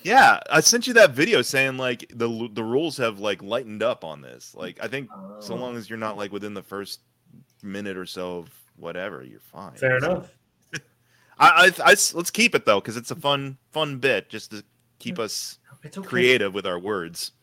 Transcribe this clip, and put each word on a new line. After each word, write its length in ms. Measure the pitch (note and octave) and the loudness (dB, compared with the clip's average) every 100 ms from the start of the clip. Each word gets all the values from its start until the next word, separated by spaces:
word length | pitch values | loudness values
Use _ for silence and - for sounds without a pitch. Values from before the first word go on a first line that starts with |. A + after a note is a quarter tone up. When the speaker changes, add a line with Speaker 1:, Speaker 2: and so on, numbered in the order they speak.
Speaker 1:
Yeah, 380 | E3+ B3+ D#3 G#2 - | 2 6 8 6 2
I 80 | D3+ | 2
sent 260 | - A#3+ B3+ | 4 2 4
you 60 | A#3 | 8
that 160 | F#3+ | 8
video 300 | B2 F#3+ E3+ | 6 2 2
saying, 340 | A#2+ C3+ C3+ C3 | 2 0 0 -2
like, 340 | B2+ A#2+ - | -4 -4 -8
the 140 | A#2 A#2 | -4 -4
l-, 220 | A2+ A#2 | -2 -8
the 120 | G#2 | -6
rules 340 | A2+ C3 E3 C#3 | -2 0 -2 -2
have, 220 | A#2 G2+ | -4 -2
like, 220 | G#2 F#2+ | -4 -4
lightened 400 | G2 A#2+ A2+ G#2+ | -4 -6 -6 -4
up 200 | A2+ A#2+ | -2 -2
on 160 | E2 D2 | -8 -14
this. 320 | C2 B1 - | -16 -20 -20
Like, 260 | - F2+ F2+ | -14 -14 -12
I 40 | A#2 | -10
think 180 | C3 B2+ - G2 G#2+ | -10 -12 -18 -20 -18
so 140 | G#2+ | -12
Speaker 2:
Oh. 40 | A#2 | -10
Speaker 1:
long 200 | B2 A#2+ | -8 -12
as 100 | G2 | -12
you're 80 | A2 | -8
not, 180 | A2 G#2 | -8 -8
like, 140 | G2+ | -10
within 200 | G2+ G#2 G2+ | -10 -10 -12
the 80 | |
first 380 | - G2 G2 - _ _ _ - _ _ | -12 -12 -12 -14 _ _ _ -20 _ _
minute 320 | G#2 G2 G2+ F#2 | -14 -10 -10 -10
or 100 | F2+ | -10
so 320 | F#2 F2+ F2 | -10 -8 -10
of 100 | E2 _ _ _ | -12 _ _ _
whatever, 480 | E2 F2 G2 C#2+ | -12 -10 -10 -12
you're 160 | B1+ G1+ | -18 -20
fine. 360 | _ D2+ G2 - | _ -20 -18 -4
Speaker 2:
Fair 220 | C3 B2+ | 0 0
Speaker 1:
So 100 | D3+ | 0
Speaker 2:
enough. 200 | F3+ - _ _ _ _ | -4 -6 _ _ _ _
Speaker 1:
<laughs> 80 | D#3+ _ _ _ _ _ - | -16 _ _ _ _ _ 6
I, 80 | D#3 | 6
I, 240 | E3 F#3 F3 D#3+ | 8 6 6 4
I 60 | |
s-, 200 | G3 - | 6 4
let's 180 | D#3 F3 | -2 -6
keep 220 | - A#3 D3+ | 0 2 2
it 100 | - | 2
though, 160 | G2+ | 2
'cause 160 | - A2+ | 2 -10
it's 140 | - | -10
a 40 | F#2+ | -6
fun, 420 | C#3+ C#3+ C#3 C3 _ | -2 -2 -4 -12 _
fun 280 | D#3 D3+ C3+ | -4 -4 -2
bit 280 | C3+ G#2 - | 0 0 -2
just 240 | A2 - | -14 -14
to 120 | G#2+ - _ _ _ | -18 -18 _ _ _
keep 200 | A#2+ F3+ | -10 -6
us 400 | A2 - - - _ - | -6 -6 -10 -16 _ -20
Speaker 2:
It's 140 | D3 G3 | -18 -16
okay. 100 | F#3+ | -6
Speaker 1:
creative 460 | B2 B2+ B2 G2 G2 | 0 4 4 0 -4
with 100 | F#2+ | -6
our 140 | F2 | -6
words. 520 | F#2+ G2+ E2 F2 - _ | -4 -6 -6 -10 -14 _